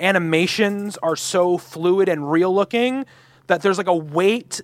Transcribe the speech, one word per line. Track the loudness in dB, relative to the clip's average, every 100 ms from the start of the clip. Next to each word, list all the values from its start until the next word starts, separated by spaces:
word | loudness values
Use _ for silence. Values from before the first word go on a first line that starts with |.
animations | 0 0 2 2 0 0 0 0 -8 -6
are | -4 -4
so | -2 0 2 0
fluid | -4 -4 0 2 2
and | 0 0
real | 2 2
looking, | 2 0 0 -2 -2 -8 -14 -20 _ -4
that | 0
there's, | 0 0
like, | 0
a | -2
weight | -2 0 0 0 -4 -12